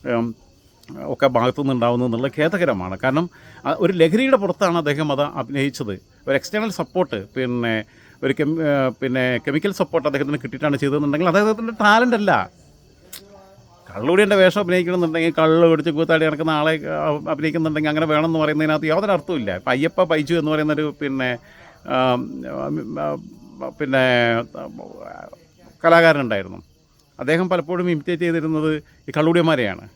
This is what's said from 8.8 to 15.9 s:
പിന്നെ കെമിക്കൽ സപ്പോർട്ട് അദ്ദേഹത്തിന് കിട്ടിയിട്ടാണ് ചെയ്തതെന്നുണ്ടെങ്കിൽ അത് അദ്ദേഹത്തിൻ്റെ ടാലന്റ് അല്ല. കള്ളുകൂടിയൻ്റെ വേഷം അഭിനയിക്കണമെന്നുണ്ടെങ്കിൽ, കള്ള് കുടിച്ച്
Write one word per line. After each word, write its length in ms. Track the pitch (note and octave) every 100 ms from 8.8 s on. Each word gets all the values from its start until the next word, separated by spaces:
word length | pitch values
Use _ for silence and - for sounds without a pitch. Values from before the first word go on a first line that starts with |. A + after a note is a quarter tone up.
| C3 -
പിന്നെ 380 | C3+ C3 B2+ A#2+ C#3+
കെമിക്കൽ 240 | C#3+ G3+
സപ്പോർട്ട് 360 | F#3+ F#3+ E3 D3
അദ്ദേഹത്തിന് 300 | C#3 C#3 D3
കിട്ടിയിട്ടാണ് 400 | C3 C3+ D3 C#3+
ചെയ്തതെന്നുണ്ടെങ്കിൽ 500 | C#3 D3 D3 D3 F3+
അത് 100 | F3+
അദ്ദേഹത്തിൻ്റെ 360 | G#3+ A3 A3+ A3
ടാലന്റ് 320 | G#3 A3 B3
അല്ല. 340 | A3+ G3+ B2 F#2 _ - _ _ _ - - - - - - - - -
കള്ളുകൂടിയൻ്റെ 400 | G2 B2+ F#3 G#3
വേഷം 240 | G3+ F#3 G#3
അഭിനയിക്കണമെന്നുണ്ടെങ്കിൽ, 760 | F3+ F#3 E3+ F3+ E3+ E3 E3 E3
കള്ള് 280 | D#3+ E3 E3+
കുടിച്ച് 240 | D#3 D#3